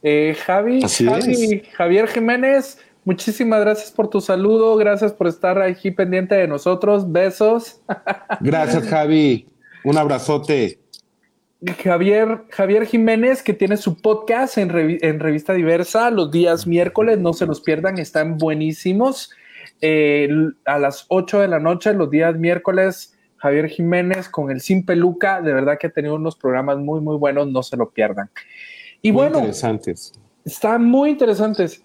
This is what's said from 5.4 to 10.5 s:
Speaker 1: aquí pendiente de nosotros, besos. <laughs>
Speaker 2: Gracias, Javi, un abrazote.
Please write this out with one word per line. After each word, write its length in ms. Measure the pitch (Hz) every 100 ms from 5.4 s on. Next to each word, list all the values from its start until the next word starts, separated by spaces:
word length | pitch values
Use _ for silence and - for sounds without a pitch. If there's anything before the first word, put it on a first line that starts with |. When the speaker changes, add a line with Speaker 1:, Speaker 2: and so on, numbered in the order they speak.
| 185 180
Speaker 1:
aquí 300 | 190 180 196
pendiente 440 | 185 185 185 185
de 120 | 202 175
nosotros, 640 | 147 185 180 208 208 190
besos. 680 | 165 190 185 214 233 226 - -
<laughs> 520 | 190 - 196 - -
Speaker 2:
Gracias, 460 | 120 160 156 165 120
Javi, 600 | 160 151 156 151 117 - _ _ -
un 120 | 135 151
abrazote. 800 | 147 131 123 147 143